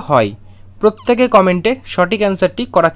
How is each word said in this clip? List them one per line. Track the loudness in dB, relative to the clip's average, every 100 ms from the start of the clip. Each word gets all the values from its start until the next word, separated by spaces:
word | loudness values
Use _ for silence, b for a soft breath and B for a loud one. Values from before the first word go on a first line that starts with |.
| 0
হয়? | 0 0 -4 b b b -4
প্রত্যেকে | -2 -2 -2 0 2 4
কমেন্টে | 2 0 -2 -4 -6
সঠিক | -4 -2 -2
অ্যান্সারটি | -2 0 -2 -2 -4 -2
করার | -2